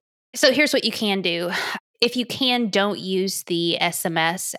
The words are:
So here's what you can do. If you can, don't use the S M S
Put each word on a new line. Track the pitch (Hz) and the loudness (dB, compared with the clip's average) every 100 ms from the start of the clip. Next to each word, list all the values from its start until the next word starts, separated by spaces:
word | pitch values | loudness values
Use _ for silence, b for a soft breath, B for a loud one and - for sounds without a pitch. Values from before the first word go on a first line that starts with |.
| _ _ _ - | _ _ _ 2
So | 285 | 4
here's | 254 302 | 4 4
what | 202 220 | 2 0
you | |
can | - 214 196 | 0 0 0
do. | 175 170 175 190 B B - _ | 0 -2 -2 -4 B B -12 _
If | 240 247 | -2 0
you | 240 | -4
can, | - 254 247 220 | -2 0 2 2
don't | 196 208 180 | 2 2 0
use | 185 190 190 - - | -2 0 0 -4 -4
the | 170 170 165 | -2 0 0
S | 170 - 180 | 0 -2 -2
M | 165 | 0
S | 165 185 - | 0 0 -6